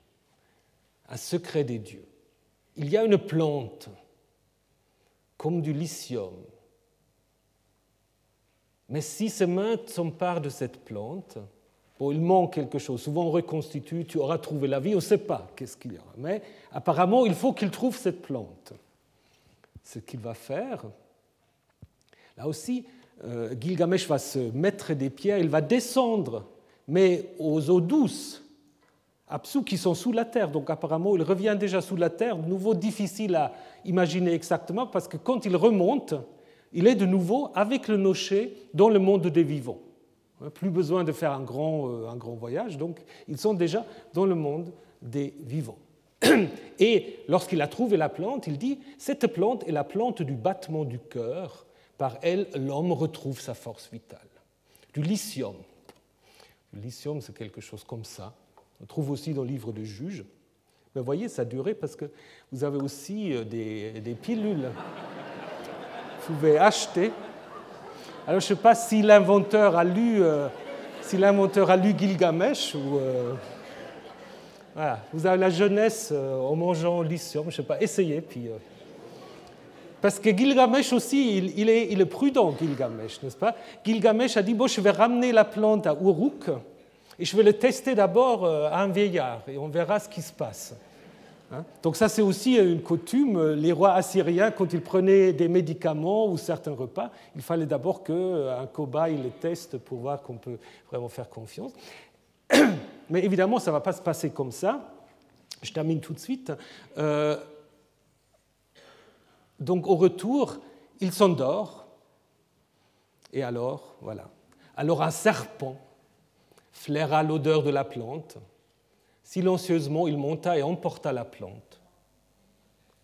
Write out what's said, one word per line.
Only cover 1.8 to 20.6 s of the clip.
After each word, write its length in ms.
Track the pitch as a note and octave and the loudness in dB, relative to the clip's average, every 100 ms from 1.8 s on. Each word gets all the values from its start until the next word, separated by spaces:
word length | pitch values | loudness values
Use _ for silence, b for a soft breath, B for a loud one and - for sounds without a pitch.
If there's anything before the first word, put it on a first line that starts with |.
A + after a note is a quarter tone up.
| G#2 - - _ _ _ _ _ _ - | -10 -18 -20 _ _ _ _ _ _ -10
Il 140 | C#3+ | -2
y 60 | G#3 | 0
a 80 | |
une 140 | A3+ G3+ | 4 2
plante, 720 | - D#3+ D#3 C#3+ A#2 - - - _ _ _ _ _ _ _ _ _ _ _ _ _ - | 2 0 0 -2 -6 -14 -20 -20 _ _ _ _ _ _ _ _ _ _ _ _ _ -8
comme 240 | D#3 E3+ | -4 -2
du 100 | D#3 | -2
lithium. 600 | D3 D#3+ - - B2 F#2+ F#2 - - _ _ _ _ _ _ _ _ _ _ _ _ _ _ _ _ _ _ _ _ _ _ - | -4 -6 -10 -10 -8 -8 -12 -20 -20 _ _ _ _ _ _ _ _ _ _ _ _ _ _ _ _ _ _ _ _ _ _ -10
Mais 120 | C#3+ | -8
si 300 | D3 - A3 | -8 -4 -4
ses 160 | - F#3 | 0 0
mains 300 | F3+ G#3 A3+ - | 0 0 -2 -6
s'emparent 540 | - E3 E3 F3+ E3+ | -6 -6 -4 -4 -4
de 100 | C#3+ | -6
cette 340 | B2+ B2 - | -6 -8 -10
plante, 540 | - G#2+ G#2+ F3+ - A#2 G2 _ _ _ _ - | -14 -12 -10 -12 -14 -16 -18 _ _ _ _ -6
bon, 140 | C#3 | -2
il 80 | D3+ | 0
manque 340 | E3+ F#3+ F3 | 4 4 4
quelque 240 | D#3 C3 D3 | 0 -6 -6
chose. 240 | - B2 | -6 -8
Souvent, 220 | D3+ D3+ | -4 -2
on 60 | E3+ | 0
reconstitue, 760 | E3 E3+ D#3+ D3 D3 - E3 | 0 -2 -6 -8 -10 -8 -8
tu 140 | E3 D#3+ | -6 -4
auras 200 | C#3 D#3+ | -2 -4
trouvé 300 | - D3+ C#3 | -4 -4 -2
la 120 | C#3 | -2
vie, 120 | D3 | 0
on 40 | G#3 | 0
ne 40 | |
sait 180 | - G#3 | 2 2
pas 300 | - C#3 F#2 - | 2 -6 -8 -14
qu'est-ce 200 | B2 - | -14 -14
qu'il 180 | B2+ | -14
y 40 | F2 | -14
aura. 140 | - - | -16 -12
Mais 240 | C#3+ G#3 B B B | -6 -6 B B B
apparemment, 540 | - D3 D#3 F3+ A#3+ A#3 | -6 -2 2 4 4 4
il 80 | |
faut 200 | E3 C4 | 2 0
qu'il 160 | - G3+ | 0 -4
trouve 260 | - B3+ - | -2 -4 -2
cette 260 | F#3+ F3 | -4 -4
plante. 520 | - C3 F#2+ F2 - - _ _ _ b b b b b _ - | -6 -10 -10 -16 -20 -20 _ _ _ b b b b b _ -20
Ce 140 | - - | -18 -16
qu'il 220 | - B2+ | -12 -12
va 120 | A2+ | -10
faire, 520 | A2+ - C#3+ | -12 -8 -8